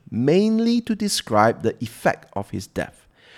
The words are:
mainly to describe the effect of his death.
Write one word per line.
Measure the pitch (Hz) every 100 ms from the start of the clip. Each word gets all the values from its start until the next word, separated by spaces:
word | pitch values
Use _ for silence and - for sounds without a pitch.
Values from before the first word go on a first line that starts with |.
| -
mainly | 104 135 180 214 220 233 240
to | 233 214
describe | 208 - - 107 113 113
the | 110 -
effect | 113 - 170 - -
of | 98 101
his | 95 -
death. | - - - _ _ _